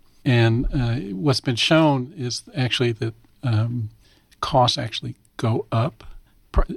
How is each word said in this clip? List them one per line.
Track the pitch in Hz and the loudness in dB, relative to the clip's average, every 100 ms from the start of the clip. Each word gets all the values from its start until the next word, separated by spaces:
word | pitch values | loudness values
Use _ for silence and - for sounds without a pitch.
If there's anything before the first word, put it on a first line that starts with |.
| _ _ | _ _
And, | 135 120 117 117 131 | 0 4 4 4 0
uh, | 151 117 123 196 | -2 -2 -4 -6
what's | 190 151 120 | -2 0 0
been | - 117 | -2 -2
shown | - 160 156 135 127 160 | 2 4 4 2 -2 -8
is | 123 - - 156 | -8 -8 -8 -4
actually | 127 - 120 | -2 0 -2
that, | 113 113 - _ _ | -2 -6 -8 _ _
um, | 123 110 117 120 110 - _ _ _ _ | -2 0 0 -4 -8 -12 _ _ _ _
costs | - 131 120 - | 0 2 2 0
actually | 117 - 123 - _ - | -6 -8 -12 -14 _ -4
go | 113 127 - | -2 -2 -2
up. | 117 117 - - - - _ _ | -2 -2 -6 -16 -18 -20 _ _
Pr-, | - - | 0 0